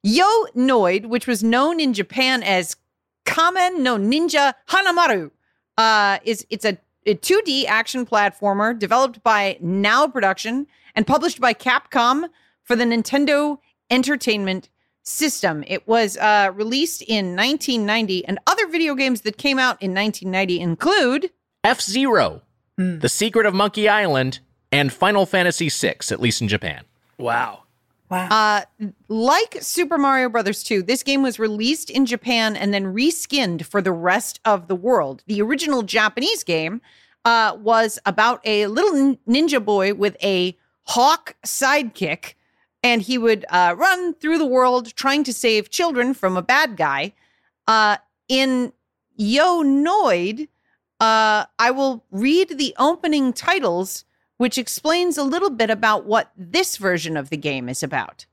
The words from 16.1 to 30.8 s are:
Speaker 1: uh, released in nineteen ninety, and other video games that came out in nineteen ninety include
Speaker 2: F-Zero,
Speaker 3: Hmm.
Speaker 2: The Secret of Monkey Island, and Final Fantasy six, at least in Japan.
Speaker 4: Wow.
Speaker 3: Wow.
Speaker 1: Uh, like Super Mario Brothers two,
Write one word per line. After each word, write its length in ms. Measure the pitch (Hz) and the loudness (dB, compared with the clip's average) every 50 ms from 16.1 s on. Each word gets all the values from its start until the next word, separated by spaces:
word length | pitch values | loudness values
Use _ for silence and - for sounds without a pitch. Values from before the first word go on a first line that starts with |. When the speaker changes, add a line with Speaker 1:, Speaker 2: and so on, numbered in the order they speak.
| - | -2
Speaker 1:
uh, 340 | - - 214 208 208 202 196 185 | 0 2 2 4 4 2 2 0
released 480 | 202 214 220 247 269 311 330 - - - | -4 -4 -4 -2 -2 -2 -2 -4 -10 -6
in 320 | - 220 214 196 180 180 | -4 -2 -2 -2 -2 -2
nineteen 500 | 185 214 254 294 294 - - 254 233 208 | -2 0 0 0 -2 -2 -2 -2 0 0
ninety, 400 | 202 214 226 226 196 190 180 175 | 0 0 0 0 -2 -2 -4 -4
and 120 | - 196 196 _ | -4 -6 -2 _
other 200 | - - 440 440 339 | 0 0 0 0 -2
video 260 | 311 339 330 311 285 | 0 -2 0 0 0
games 260 | 254 269 262 254 214 - | 0 0 -2 -2 -2 -4
that 140 | 214 214 | -8 -8
came 220 | - - 285 277 262 | -4 -2 -2 0 2
out 240 | 262 254 226 - 196 | 0 0 -2 -2 -6
in 100 | 190 185 | -4 -2
nineteen 380 | 190 202 214 202 - 185 185 | -2 -2 -2 -4 -6 -8 -4
ninety 280 | 185 185 196 185 175 175 | -2 -2 0 0 -2 -2
include 680 | 175 175 165 - - 311 392 415 302 247 254 302 339 359 _ _ _ _ _ _ _ | -2 -4 -4 -2 0 0 2 2 2 2 0 -2 -4 -6 _ _ _ _ _ _ _
Speaker 2:
F-Zero, 760 | 208 247 - - - 196 254 269 277 226 185 127 87 78 - _ _ _ _ _ _ _ - | 0 0 0 -4 -4 -2 0 0 2 4 2 2 2 -2 -8 _ _ _ _ _ _ _ -4
Speaker 3:
Hmm. 220 | 185 185 175 156 | -4 -4 -2 -2
Speaker 2:
The 100 | 156 151 | -2 -2
Secret 340 | - - 208 220 185 226 220 | -2 -2 -2 0 0 2 2
of 80 | 208 185 | 2 2
Monkey 340 | 190 202 208 - 214 208 | 2 0 0 0 0 2
Island, 520 | 214 208 214 208 180 147 131 127 131 131 - _ _ _ _ _ _ - | 2 4 4 2 2 2 0 0 -2 -4 -8 _ _ _ _ _ _ 0
and 180 | 143 143 135 | 0 0 0
Final 360 | - - 180 196 208 202 190 | 0 0 2 2 4 4 2
Fantasy 420 | - - 190 175 180 165 - 170 151 | 2 2 0 2 2 0 0 -2 -4
six, 420 | - - - 92 71 - - - | -2 -2 -2 -4 -4 -4 -6 -6
at 100 | 110 - | -4 0
least 200 | 120 120 113 - | 0 0 0 0
in 80 | 117 104 | -2 -2
Japan. 360 | 104 104 - 90 73 62 - _ _ _ _ _ _ _ | -2 -2 -4 -6 -8 -10 -14 _ _ _ _ _ _ _
Speaker 4:
Wow. 420 | 127 117 117 117 123 113 98 - _ _ _ _ _ _ _ _ _ _ | -4 -2 -2 -2 -2 -4 -8 -16 _ _ _ _ _ _ _ _ _ _
Speaker 3:
Wow. 180 | 185 180 185 185 214 220 214 214 208 208 180 _ _ _ | -6 -6 -2 0 2 2 4 2 2 0 -2 _ _ _
Speaker 1:
Uh, 60 | 214 202 - _ _ _ | -12 -12 -12 _ _ _
like 500 | 214 220 226 254 302 359 453 453 - - | -4 -2 2 2 2 2 0 -2 -6 -12
Super 380 | - - - 339 359 285 339 302 | -10 -6 -4 -4 -2 -2 0 0
Mario 320 | 285 277 269 262 254 247 | 2 2 2 2 0 0
Brothers 320 | 220 233 214 196 208 - - | 0 -2 -2 -2 -4 -6 -4
two, 200 | - 226 196 | -2 -2 -2